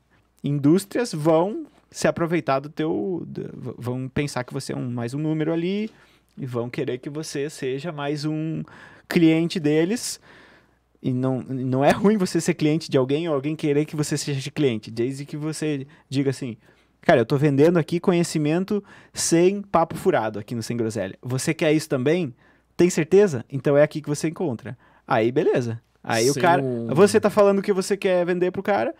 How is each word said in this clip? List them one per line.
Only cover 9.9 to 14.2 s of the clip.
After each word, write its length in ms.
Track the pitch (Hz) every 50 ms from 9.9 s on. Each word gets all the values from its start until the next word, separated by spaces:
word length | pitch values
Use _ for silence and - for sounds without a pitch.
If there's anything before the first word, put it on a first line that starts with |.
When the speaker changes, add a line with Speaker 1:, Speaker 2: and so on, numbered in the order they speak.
| 220 247 - - - - _ - - - - - _ _ _ _ _ _ _ _ _ _
Speaker 1:
E 120 | - 131 127
não, 260 | 123 127 131 131 123
não 420 | 90 - 131 131 123 131 127 131 139
é 60 | 156
ruim 260 | - 120 - 196 220 214
você 240 | 185 180 - 170
ser 140 | 160 - 170
cliente 340 | - 156 156 151 165 - -
de 60 | 143 139
alguém 320 | 131 127 143 151 170 170
ou 60 | 151
alguém 200 | 139 131 151 156
querer 300 | 156 - 151 143 143 156
que 100 | 156 -
você 220 | 151 147 - 156
seja 340 | 143